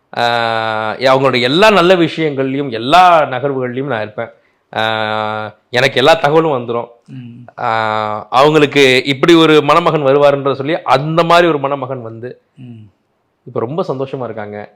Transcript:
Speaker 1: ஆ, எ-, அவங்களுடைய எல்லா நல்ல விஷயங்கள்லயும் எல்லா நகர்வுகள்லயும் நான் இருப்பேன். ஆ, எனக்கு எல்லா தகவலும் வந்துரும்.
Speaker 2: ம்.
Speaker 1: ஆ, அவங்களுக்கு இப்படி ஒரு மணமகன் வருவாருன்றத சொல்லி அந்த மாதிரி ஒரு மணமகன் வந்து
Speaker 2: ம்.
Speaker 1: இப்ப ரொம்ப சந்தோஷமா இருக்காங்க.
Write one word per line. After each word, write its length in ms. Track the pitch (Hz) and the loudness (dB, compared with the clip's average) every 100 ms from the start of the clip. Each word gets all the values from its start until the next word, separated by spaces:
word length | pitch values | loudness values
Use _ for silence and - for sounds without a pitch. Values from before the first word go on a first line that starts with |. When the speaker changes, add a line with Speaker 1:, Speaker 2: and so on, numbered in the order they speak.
| _ - | _ -2
Speaker 1:
ஆ, 760 | 120 117 117 113 110 110 110 | 0 0 -2 -2 -4 -4 -6
எ-, 220 | 104 127 135 | -2 2 2
அவங்களுடைய 240 | 135 123 | 2 0
எல்லா 300 | 123 151 220 | 0 2 4
நல்ல 260 | 196 170 185 | 4 4 2
விஷயங்கள்லயும் 760 | 160 - 156 135 135 135 143 | 0 -2 -6 -4 -4 -4 -6
எல்லா 520 | 110 123 170 180 170 | -6 2 4 6 4
நகர்வுகள்லயும் 640 | 131 127 139 131 127 123 143 | 2 -4 -4 -4 -6 -6 -6
நான் 160 | 113 | -6
இருப்பேன். 280 | 107 - 113 _ _ _ _ 110 | -6 -10 -14 _ _ _ _ -4
ஆ, 800 | 110 110 107 107 107 107 107 - _ | -2 -2 -4 -4 -4 -6 -10 -16 _
எனக்கு 280 | 120 135 120 | -2 0 2
எல்லா 160 | 139 | 2
தகவலும் 360 | 160 147 160 160 | 2 2 0 0
வந்துரும். 380 | 131 117 117 117 _ _ | -2 -4 -6 -8 _ _
Speaker 2:
ம். 400 | 131 120 120 120 - | -20 -18 -20 -20 -8
Speaker 1:
ஆ, 680 | 120 113 110 107 107 107 - | -4 -2 -2 -2 -4 -8 -2
அவங்களுக்கு 760 | 123 147 156 143 143 135 127 | 2 4 4 2 4 4 2
இப்படி 300 | 143 131 170 | 0 0 4
ஒரு 280 | 165 156 151 | 4 6 4
மணமகன் 420 | 147 156 170 156 | 4 2 2 0
வருவாருன்றத 500 | 135 139 143 139 139 | 2 4 4 2 -2
சொல்லி 280 | 131 135 170 | -4 -4 -4
அந்த 420 | - 135 151 160 | 0 0 0 -2
மாதிரி 240 | 165 170 175 | 2 4 2
ஒரு 100 | 147 | 0
மணமகன் 440 | 139 143 127 131 | -4 -6 -8 -10
வந்து 380 | 113 113 120 - _ _ | -12 -14 -16 -16 _ _
Speaker 2:
ம். 260 | 123 113 104 _ _ _ _ _ - | -20 -20 -20 _ _ _ _ _ -10
Speaker 1:
இப்ப 140 | 120 | -8
ரொம்ப 240 | 117 165 180 | -6 -6 -6
சந்தோஷமா 360 | 135 135 139 | -6 -8 -10
இருக்காங்க. 480 | 117 110 104 104 - | -10 -12 -12 -14 -16